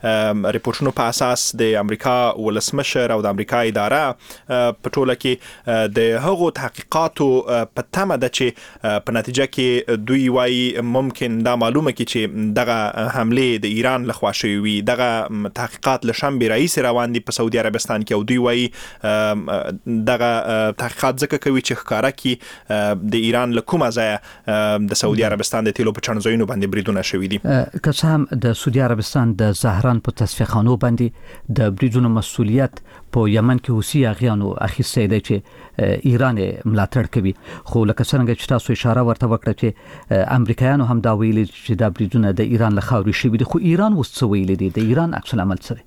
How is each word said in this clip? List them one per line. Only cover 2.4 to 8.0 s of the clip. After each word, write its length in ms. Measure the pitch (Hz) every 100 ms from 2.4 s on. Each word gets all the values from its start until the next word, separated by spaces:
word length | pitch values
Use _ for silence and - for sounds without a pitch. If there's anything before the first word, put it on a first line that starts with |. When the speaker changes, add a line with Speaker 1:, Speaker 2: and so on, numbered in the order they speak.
| 110 107 - 143 139 135 120
Speaker 1:
او 100 | 113
د 40 | 104
امریکا 360 | 98 104 120
اداره، 420 | 117 107 104 143
اه، 680 | 147 120 - - - 127 120
په 180 | 110 -
ټوله 260 | - 131 123
کې، 200 | 135 123 - - -
اه، 200 | 113 110
د 120 | 104
هغو 500 | 113 113 147 190 170
تحقیقاتو، 800 | 147 135 - - 156 160 - 139 127 -
اه، 160 | 120
په 200 | 113 - -
تمه 240 | -